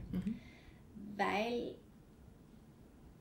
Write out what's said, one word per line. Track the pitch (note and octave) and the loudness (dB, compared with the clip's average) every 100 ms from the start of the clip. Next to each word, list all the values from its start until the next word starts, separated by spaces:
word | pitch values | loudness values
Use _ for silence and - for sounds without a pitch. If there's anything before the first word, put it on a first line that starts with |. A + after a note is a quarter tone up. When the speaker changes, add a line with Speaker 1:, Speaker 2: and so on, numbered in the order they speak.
| - | 2
Speaker 1:
Mhm. | F3+ F#3+ - - - - - - G#3 G3+ G3+ | 4 4 2 -2 -14 -14 -14 -12 -8 -6 4
Speaker 2:
Weil | F#3+ F#3+ A#3 A#3+ - - - - - - - - - - - - - - - - | 6 8 6 4 2 -2 -10 -16 -16 -16 -16 -16 -16 -16 -16 -16 -16 -14 -14 -14